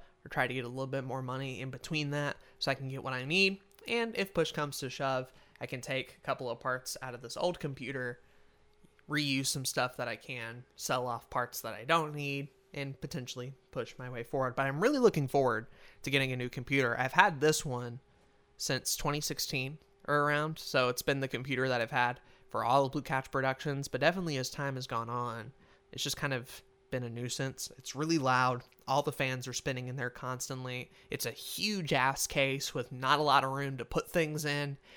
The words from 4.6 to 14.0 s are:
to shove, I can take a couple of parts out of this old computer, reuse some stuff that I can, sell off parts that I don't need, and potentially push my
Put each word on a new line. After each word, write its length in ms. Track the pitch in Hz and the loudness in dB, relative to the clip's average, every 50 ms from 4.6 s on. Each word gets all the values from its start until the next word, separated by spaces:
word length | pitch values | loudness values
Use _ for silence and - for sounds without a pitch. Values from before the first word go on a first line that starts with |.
| 147 143 - - | -4 -4 -4 -6
to 120 | 143 123 | -6 -6
shove, 420 | - - 139 135 131 131 131 - - - - _ _ - | -4 -4 -2 0 0 -2 -2 -6 -12 -20 -20 _ _ -12
I 60 | 127 | -10
can 140 | - 135 123 | -8 -8 -8
take 360 | - - 131 131 127 - - | -6 -4 -4 -4 -4 -6 -12
a 100 | - - | -8 -4
couple 240 | 147 131 - 131 120 | -4 -4 -2 -2 -4
of 100 | 117 - | -6 -4
parts 360 | - 131 127 127 - - - - | -2 -2 -2 -2 -4 -8 -10 -8
out 120 | 131 127 120 | -8 -10 -10
of 80 | 117 | -10
this 140 | 120 117 - | -10 -10 -4
old 240 | - 175 180 175 - | 0 0 0 0 -2
computer, 600 | - 143 135 - 127 120 135 131 127 120 123 - - - _ - - _ _ _ _ _ _ _ - _ _ _ _ - | -6 -6 -6 -6 -8 -6 -4 -4 -4 -4 -6 -8 -14 -20 _ -20 -20 _ _ _ _ _ _ _ -20 _ _ _ _ -2
reuse 380 | 151 151 147 139 135 135 131 | 0 2 2 4 2 2 2
some 180 | - - 139 131 | 2 0 0 -2
stuff 320 | - - 139 127 123 - - | 0 0 0 0 0 -2 -4
that 100 | 123 117 | -4 -4
I 80 | 110 | -4
can, 480 | 110 - - 131 120 113 113 117 123 - - _ | -6 -8 -10 -8 -8 -8 -8 -10 -12 -16 -18 _
sell 300 | - - - 131 127 123 | -8 -2 0 0 0 2
off 240 | 123 117 113 - - | 0 -2 -4 -6 -2
parts 300 | - 131 120 - - - | -2 -2 -2 -2 -4 -8
that 140 | - 113 101 | -8 -6 -8
I 100 | 104 113 | -6 2
don't 300 | 143 165 165 151 151 147 | 4 4 4 4 0 -4
need, 340 | 147 143 143 139 139 143 - - _ _ _ | -4 -4 -2 -2 -4 -4 -6 -12 _ _ _
and 280 | - 143 139 139 135 - | -8 -6 -6 -6 -6 -8
potentially 540 | - 139 - 147 123 - - 131 123 135 135 - _ _ | -8 -8 -6 -6 -6 -6 -8 -8 -8 -10 -10 -14 _ _
push 240 | - 135 113 - - | -8 -6 -6 -6 -8
my 120 | - | -10